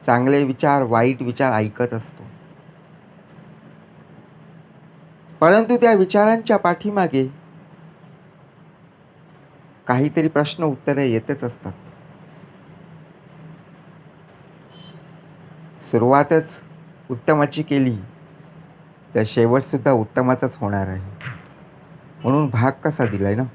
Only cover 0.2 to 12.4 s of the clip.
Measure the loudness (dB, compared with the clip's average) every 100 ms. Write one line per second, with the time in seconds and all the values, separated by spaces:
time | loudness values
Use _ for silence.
0.2 | 4 2 0 0 0 2 2 2 2 0
1.2 | -6 -2 0 0 -4 -4 -4 -4 -10 -20
2.2 | -20 -20 -20 -20 -20 -20 -20 -20 -20 -20
3.2 | -20 -20 -20 -20 -20 -20 -20 -20 -20 -20
4.2 | -20 -20 -20 -20 -20 -20 -20 -20 -20 -20
5.2 | -20 2 4 4 4 4 4 4 2 4
6.2 | 2 2 0 0 0 -2 -4 -2 0 0
7.2 | -2 -6 -20 -20 -20 -20 -20 -20 -20 -20
8.2 | -20 -20 -20 -20 -20 -20 -20 _ -20 -20
9.2 | -20 -20 -20 -20 -20 -20 -2 0 0 0
10.2 | 0 0 -2 -2 -4 -4 -4 -2 0 -2
11.2 | -4 -8 -8 -10 -16 -16 -20 -20 -20 -20
12.2 | -20 -20